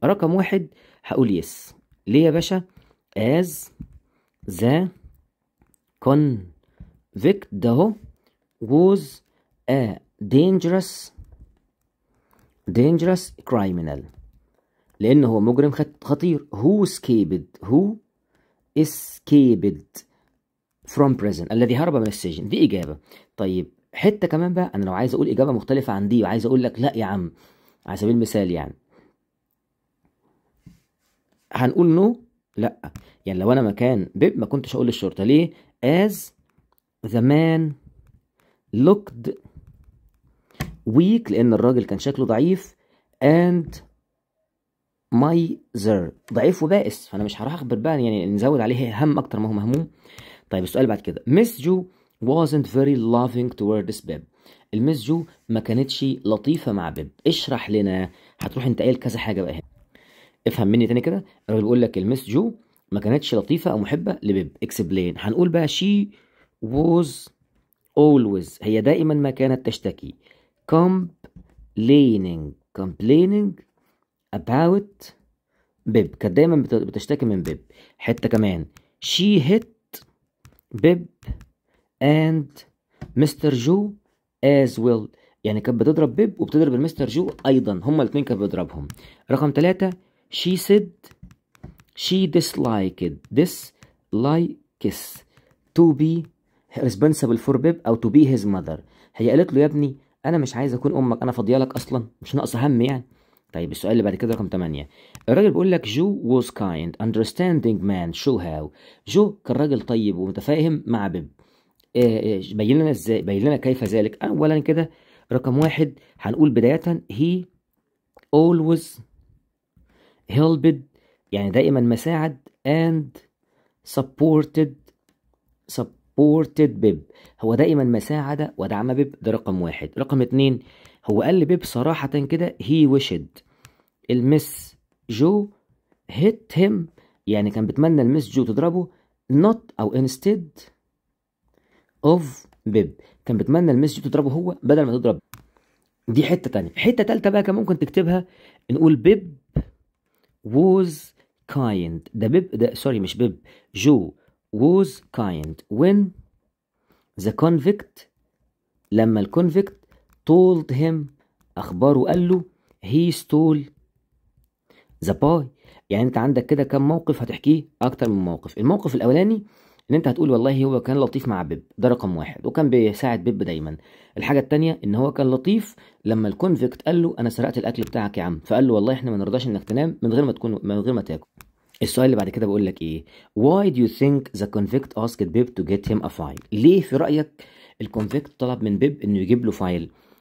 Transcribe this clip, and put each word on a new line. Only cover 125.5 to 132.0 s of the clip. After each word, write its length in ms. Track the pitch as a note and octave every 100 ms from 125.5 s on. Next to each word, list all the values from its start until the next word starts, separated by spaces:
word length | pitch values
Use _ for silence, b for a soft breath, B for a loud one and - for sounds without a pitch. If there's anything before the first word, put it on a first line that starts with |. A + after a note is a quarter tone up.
| _ -
supported 920 | - A#2 _ _ - D3 D3+ D#3 -
بيب، 420 | D3+ G#2 G#2 D#2+ - b b b
هو 140 | A2 A#2
دائمًا 280 | D#3+ D3+
ما 160 | B2+ A2+
ساعد 540 | - D3+ C#3 D3 D3+ -
ودعم 360 | G2 G#2 B2
بيب، 220 | B2+ C#3+ -
ده 100 | A2
رقم 300 | G#2+ - F#2
واحد. 280 | E2+ - D#2 -
رقم 240 | C3+ C3+
اتنين، 380 | B2 C3 C3+ B2+ b b b b -
هو 100 | G#2
قال 180 | C#3+ F#3
لبيب 240 | D3+ F3
صراحة 440 | - A#2+ C3+ D#3